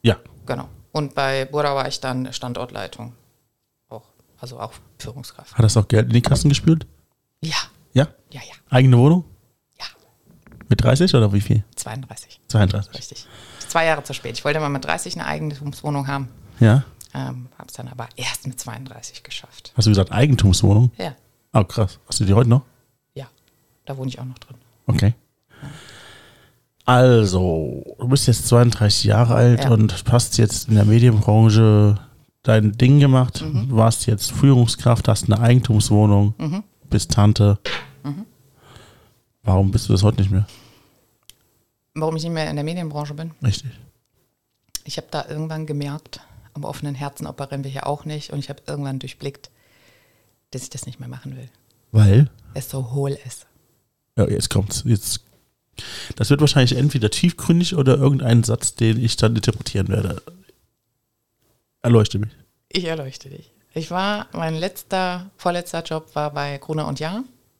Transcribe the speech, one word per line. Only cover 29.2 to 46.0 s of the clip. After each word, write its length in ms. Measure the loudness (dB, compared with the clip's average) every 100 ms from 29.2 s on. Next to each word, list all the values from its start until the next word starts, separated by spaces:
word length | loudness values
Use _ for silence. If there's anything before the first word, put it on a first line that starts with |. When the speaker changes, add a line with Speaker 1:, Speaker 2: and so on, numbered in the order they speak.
| 4 4
Speaker 1:
alt 280 | 4 4
Speaker 2:
Ja. 60 | 2
Speaker 1:
und 340 | 4 2 0 0
hast 260 | 0 2 0
jetzt 300 | 0 0 0
in 80 | 4
der 80 |
Medienbranche 1120 | 6 6 4 4 4 4 6 6 6 6 4 2 -4 _ _ _
dein 320 | 0 2 2
Ding 260 | 2 4 6
gemacht, 420 | 6 4 2 -4
Speaker 2:
Mhm. 260 | -4 -4 0
Speaker 1:
warst 320 | 2 2 2 -2
jetzt 280 | -2 -4
Führungskraft, 760 | 2 4 6 4 2 0 2 0
hast 180 | 0 0
eine 80 | 2
Eigentumswohnung, 920 | 4 4 4 0 4 4 4 4 2 -2
Speaker 2:
Mhm. 260 | -6 -6 -10 _ _
Speaker 1:
bist 220 | -4 0
Tante. 460 | 2 4 4 2 2 -2 -10 -12 _
Speaker 2:
Mhm. 220 | -12 -12 -14 _ _ _ _ -20 _ _ _ _ _ _
Speaker 1:
Warum 280 | -2 0 2
bist 160 | -2 0
du 60 |
das 100 | 2
heute 160 | 2 0
nicht 100 | 0
mehr? 160 | 0 -2 -8 _ _ _ _ _ _ _ _ _ _ _ _ _
Speaker 2:
Warum 240 | -6 -6 -4
ich 60 |
nicht 100 | -6
mehr 160 | -6 -6
in 80 | -6
der 80 | -6
Medienbranche 480 | -8 -8 -8 -10
bin? 180 | -10 -14 -4
Speaker 1:
Richtig. 300 | -4 -4 -8 -16 -20 _ _ _ _ _ _ _ _ -18
Speaker 2:
Ich 140 | -14 -16
hab 120 | -10
da 160 | -10 -10
irgendwann 360 | -10 -8 -10 -8
gemerkt, 540 | -8 -8 -12